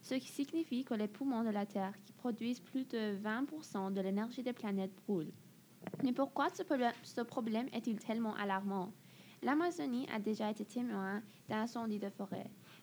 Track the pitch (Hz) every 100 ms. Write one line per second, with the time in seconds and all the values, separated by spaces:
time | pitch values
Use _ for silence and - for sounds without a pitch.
0 | - 262 - - 277 330 330 240 262 226
1 | 214 208 277 233 226 208 202 202 190 202
2 | - - 247 220 233 247 - 262 262 233
3 | 214 202 214 220 285 311 - 202 190 196
4 | 190 196 226 247 247 247 214 196 190 190
5 | - 196 151 - - - - - - -
6 | 269 247 269 - 302 - 370 277 240 -
7 | - - 233 - 226 220 262 240 240 208
8 | - 226 220 - 202 190 202 196 185 -
9 | - - - - 233 294 349 339 285 240
10 | 269 220 208 214 214 214 208 247 247 202
11 | 190 202 220 - - 214 226 233 226 208
12 | 202 - 196 180 - - - -